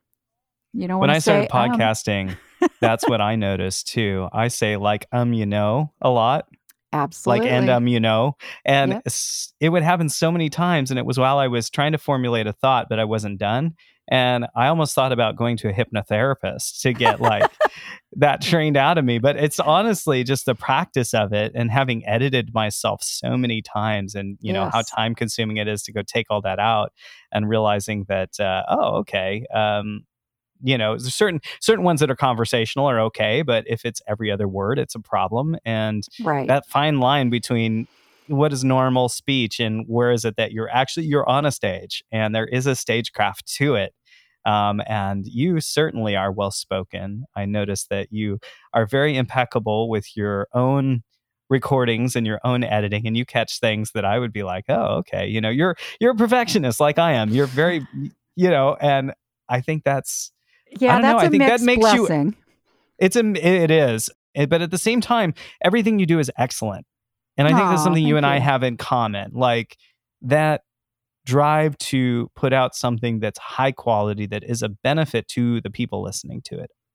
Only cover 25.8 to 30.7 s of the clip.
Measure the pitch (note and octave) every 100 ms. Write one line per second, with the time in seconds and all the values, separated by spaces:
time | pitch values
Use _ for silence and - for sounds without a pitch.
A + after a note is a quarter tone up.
25.8 | - G#2+ G2+ A#2 A2+ G#2 G2 F#2+ A2 G#2+
26.8 | G#2+ _ - - - G#2+ G#2+ A2 G#2+ G#2
27.8 | G#2 G#2 G2 G2 F#2+ - G2 F#2 F2+ B3+
28.8 | - G#2+ G#3 G2+ F#2+ G#2 B2 A2+ G#2+ G#2
29.8 | G#2 G#2 - _ _ _ _ _ C3